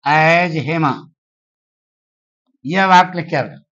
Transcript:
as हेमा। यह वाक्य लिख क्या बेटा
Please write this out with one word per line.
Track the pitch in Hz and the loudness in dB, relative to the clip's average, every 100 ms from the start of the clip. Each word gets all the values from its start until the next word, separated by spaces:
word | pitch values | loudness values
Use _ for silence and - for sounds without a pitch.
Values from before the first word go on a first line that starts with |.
as | 139 156 160 170 180 156 131 | 0 0 2 2 0 -4 -6
हेमा। | 165 151 104 - _ _ _ _ _ _ _ _ _ _ _ _ _ _ _ | -2 -2 -4 -12 _ _ _ _ _ _ _ _ _ _ _ _ _ _ _
यह | 131 185 190 | -6 -2 4
वाक्य | 180 180 175 | 4 4 -2
लिख | - | -4
क्या | 151 | -4
बेटा | 110 - _ | -4 -10 _